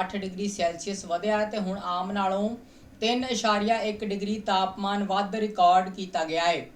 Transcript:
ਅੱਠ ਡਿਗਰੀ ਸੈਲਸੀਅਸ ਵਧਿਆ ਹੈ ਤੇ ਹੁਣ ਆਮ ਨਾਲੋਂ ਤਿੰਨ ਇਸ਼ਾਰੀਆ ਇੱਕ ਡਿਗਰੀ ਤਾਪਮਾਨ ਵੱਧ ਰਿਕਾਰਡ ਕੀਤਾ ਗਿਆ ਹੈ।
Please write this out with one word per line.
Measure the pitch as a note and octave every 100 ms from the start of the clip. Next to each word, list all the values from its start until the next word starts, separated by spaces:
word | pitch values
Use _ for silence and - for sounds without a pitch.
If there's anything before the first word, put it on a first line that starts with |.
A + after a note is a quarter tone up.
ਅੱਠ | F#3 G3+
ਡਿਗਰੀ | F#3+ F#3 G3+
ਸੈਲਸੀਅਸ | - E3+ E3+ G3+ G3
ਵਧਿਆ | F#3 E3+ G#3 G#3+
ਹੈ | G#3+
ਤੇ | A3
ਹੁਣ | F#3 G3
ਆਮ | F3+ F3+ F#3+
ਨਾਲੋਂ | G3+ F#3+ G3 G#3+ A#3 - - - -
ਤਿੰਨ | A3 B3
ਇਸ਼ਾਰੀਆ | B3+ A#3+ A3+ G#3 G#3 A3+
ਇੱਕ | G#3+ G#3
ਡਿਗਰੀ | G#3 G3+ G3+ G#3+
ਤਾਪਮਾਨ | G3+ F#3+ F#3 G#3 G3 G3+
ਵੱਧ | G3 G3 G3+
ਰਿਕਾਰਡ | A3 G#3+ G#3 F3 F#3 F#3
ਕੀਤਾ | F#3+ F#3 E3+
ਗਿਆ | D#3+ D#3+
ਹੈ। | E3+ D#3+ -